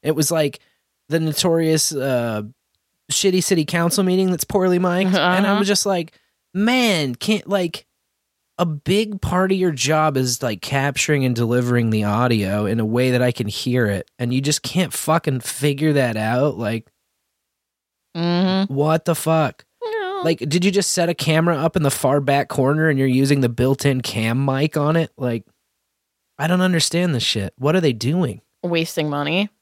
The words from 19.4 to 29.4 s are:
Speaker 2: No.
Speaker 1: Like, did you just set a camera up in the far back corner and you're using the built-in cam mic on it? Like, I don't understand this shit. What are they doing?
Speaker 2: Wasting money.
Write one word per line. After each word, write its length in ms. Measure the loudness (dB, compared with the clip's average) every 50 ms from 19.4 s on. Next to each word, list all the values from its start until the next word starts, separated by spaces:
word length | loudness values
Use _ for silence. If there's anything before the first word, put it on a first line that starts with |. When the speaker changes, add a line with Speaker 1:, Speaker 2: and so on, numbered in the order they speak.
| 2 0 -2 _ -20 _ _ _ -8
Speaker 2:
No. 380 | -6 -4 -4 -4 -4 -6 -4 -2
Speaker 1:
Like, 140 | -2 -2 -2
did 260 | -2 -2 -2 0 0
you 60 | 2
just 200 | 0 0 0 0 0
set 180 | 0 0 -2
a 40 | -2
camera 420 | -4 -2 0 2 2 2 2 0
up 200 | 0 0 0 0
in 60 | 2 0
the 80 | 0
far 300 | 0 0 0 2 2 2
back 280 | 2 2 0 0 0 -2
corner 400 | -2 0 2 2 2 2 2 2
and 100 | 2 2
you're 80 | 2
using 340 | 2 2 2 4 2 2 2 2
the 60 | 0
built-in 500 | 2 2 2 2 2 2 2 0 0 0
cam 420 | -2 -4 -4 -2 -2 0 0 0 0
mic 320 | 0 0 0 0 0 0
on 200 | 0 0 2 2
it? 160 | 0 0 -2 _ -6
Like, 260 | -4 -4 -4 -4 -6 _ _ _ _ _ _ _ _ _ _ _ _ _ _ _ _ _ _ -6
I 80 | -2
don't 160 | 0 2 2 2
understand 520 | 2 2 2 0 0 0 0 0 0 0
this 80 | -2 -2
shit. 300 | -2 -2 -2 -4 -6 -8 _
What 180 | -2 2 2
are 40 | 2 2
they 100 | 2 0
doing? 480 | 0 -2 -2 0 0 0 -2 -4 -8 _ _ _ _ -6
Speaker 2:
Wasting 480 | -2 -2 0 -2 -2 -4 -4 -4 -4
money. 400 | -2 -4 -4 -2 -2 -2